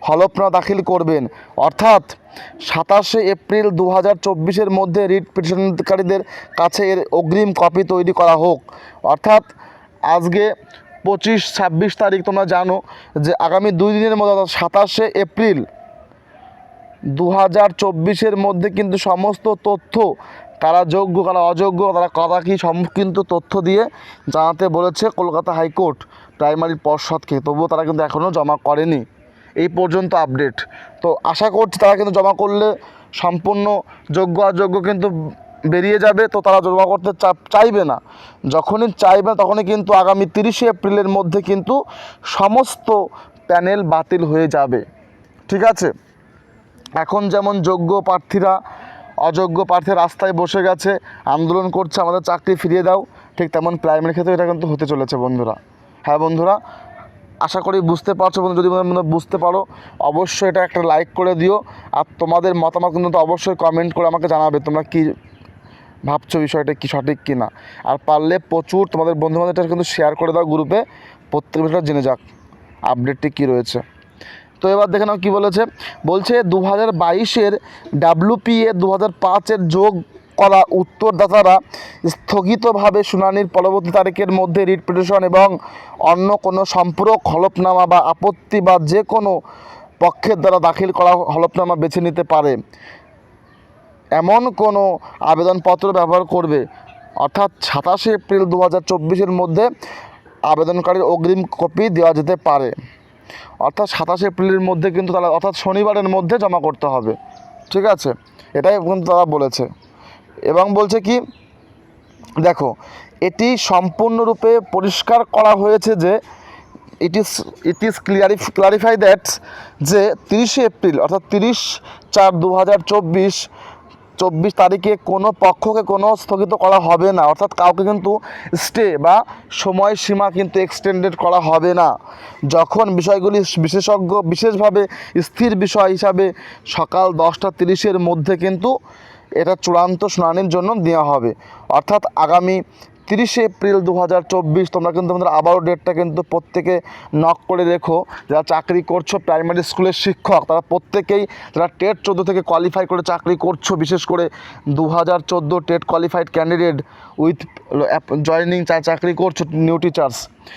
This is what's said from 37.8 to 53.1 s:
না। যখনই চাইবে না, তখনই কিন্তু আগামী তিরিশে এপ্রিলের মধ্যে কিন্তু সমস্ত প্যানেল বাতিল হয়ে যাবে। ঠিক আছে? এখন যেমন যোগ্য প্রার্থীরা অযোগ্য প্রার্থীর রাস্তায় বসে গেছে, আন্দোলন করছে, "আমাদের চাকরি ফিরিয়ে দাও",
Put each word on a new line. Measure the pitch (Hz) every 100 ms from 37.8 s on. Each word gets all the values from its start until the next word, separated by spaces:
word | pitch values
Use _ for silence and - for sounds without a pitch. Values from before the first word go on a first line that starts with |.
না। | 160 120 - - - - 135
যখনই | 156 - 214 233
চাইবে | 180 196 196 196
না, |
তখনই | 208 185 208
কিন্তু | 190 214 202
আগামী | 196 185 196 190
তিরিশে | 208 214 202 240
এপ্রিলের | 196 196 202 196
মধ্যে | 196 180 196
কিন্তু | 185 196 180 269 - - - -
সমস্ত | - - 202 233 262 - - 214 185 - - _ -
প্যানেল | 175 180 202
বাতিল | 175 160 160 180
হয়ে | 165 156 160
যাবে। | 151 139 120 - - - _ _ _ -
ঠিক | 196
আছে? | 226 226 165 - _ _ _ _ _ _ _ _ -
এখন | 160 160 202 202
যেমন | 202 202 202
যোগ্য | 170 185 170 196
প্রার্থীরা | 185 185 - 196 190 190 - - - - - -
অযোগ্য | 160 165 185 170
প্রার্থীর | 190 180 170 185
রাস্তায় | 170 - 190
বসে | 170 170 196
গেছে, | 185 185 190 196 - -
আন্দোলন | - 143 165 180 185
করছে, | 170 175 -
"আমাদের | 170 180
চাকরি | 165 170 - 180
ফিরিয়ে | 170 180
দাও", | 180 190 -